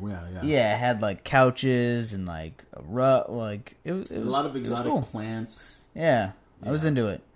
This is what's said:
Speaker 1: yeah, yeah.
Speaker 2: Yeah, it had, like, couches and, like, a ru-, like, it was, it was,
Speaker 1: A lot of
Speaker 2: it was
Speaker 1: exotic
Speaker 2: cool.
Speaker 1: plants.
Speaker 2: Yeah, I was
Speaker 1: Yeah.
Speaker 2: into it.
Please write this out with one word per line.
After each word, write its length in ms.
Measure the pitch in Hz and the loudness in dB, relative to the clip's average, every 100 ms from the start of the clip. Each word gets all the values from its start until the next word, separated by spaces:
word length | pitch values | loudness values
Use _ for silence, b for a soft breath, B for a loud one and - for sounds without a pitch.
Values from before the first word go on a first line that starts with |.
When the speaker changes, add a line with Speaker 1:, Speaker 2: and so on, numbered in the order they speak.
| 101 | -8
Speaker 1:
yeah, 120 | 92 85 | -8 -8
yeah. 80 | 90 | -6
Speaker 2:
Yeah, 300 | 147 147 110 | 0 4 4
it 40 | 107 | 4
had, 240 | 123 117 | 2 0
like, 220 | 107 95 | 0 -4
couches 880 | - 139 131 123 135 127 120 120 113 | 2 6 6 6 2 2 2 0 -2
and, 140 | 98 92 | -6 -6
like, 380 | 80 80 - - | -6 -10 -12 -18
a 80 | - | -16
ru-, 420 | 71 113 131 131 - | -8 0 4 4 2
like, 480 | 120 110 104 120 - | -4 -6 -6 -10 -14
it 80 | - | -8
was, 180 | 180 - | -6 -6
it 80 | - | -6
was, 100 | 113 | -2
Speaker 1:
A 80 | 131 | 0
lot 100 | 147 | -2
of 80 | |
Speaker 2:
it 60 | 135 | -4
was 80 | 117 | -4
Speaker 1:
exotic 220 | 117 120 | -2 0
Speaker 2:
cool. 100 | 294 | 0
Speaker 1:
plants. 840 | 127 113 107 113 113 - - - - | -2 -6 -6 -6 -6 -6 -8 -12 -16
Speaker 2:
Yeah, 380 | - 160 127 98 - _ - | -2 2 4 2 -6 _ -12
I 60 | 104 | -4
was 120 | 147 | -2
Speaker 1:
Yeah. 40 | 156 | 0
Speaker 2:
into 180 | 139 110 | 2 0
it. 140 | 92 - | -2 -10